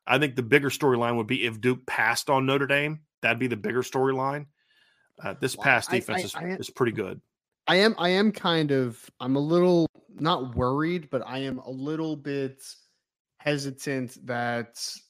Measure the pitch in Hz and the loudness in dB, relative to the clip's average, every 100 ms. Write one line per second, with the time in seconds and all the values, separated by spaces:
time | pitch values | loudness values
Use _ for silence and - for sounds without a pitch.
0 | - 131 147 123 113 143 139 - 139 120 | 0 2 2 -2 4 4 4 2 2 2
1 | 117 120 107 127 117 110 127 127 - - | 2 0 0 -2 -2 0 0 0 -4 0
2 | 113 117 - 135 131 139 135 143 147 156 | 0 0 0 2 2 2 2 0 0 -6
3 | - _ 117 117 127 110 107 120 123 135 | -12 _ -2 0 0 -2 -2 -2 -2 0
4 | 135 131 135 147 143 _ _ _ _ _ | 0 0 -2 -4 -10 _ _ _ _ _
5 | _ - 98 92 131 - 139 120 - 123 | _ -12 -12 -4 -6 0 2 2 2 -2
6 | - 185 - - 175 185 - - 120 107 | -2 -4 -4 -8 -8 -8 -10 -2 0 0
7 | 95 - _ _ _ _ - 180 220 220 | -6 -8 _ _ _ _ 2 4 4 4
8 | 175 185 214 - 185 165 151 135 127 110 | 2 4 2 2 0 2 2 2 0 -6
9 | - _ 127 139 147 175 180 170 156 - | -18 _ -2 0 2 4 6 4 2 -2
10 | _ - 151 170 131 120 123 139 160 180 | _ -4 0 0 -2 -2 0 0 -2 -4
11 | 151 131 110 131 135 127 123 131 143 156 | -4 -6 -6 -6 -6 -8 -10 -10 -6 -4
12 | 160 147 143 139 135 131 - - _ _ | -4 -6 -6 -4 -6 -8 -20 -20 _ _
13 | _ _ _ _ 147 147 139 131 151 135 | _ _ _ _ -2 -2 -4 -8 -4 -4
14 | 123 - 127 120 120 117 113 - - - | -6 -10 -6 -4 -2 -2 -6 -10 -12 -12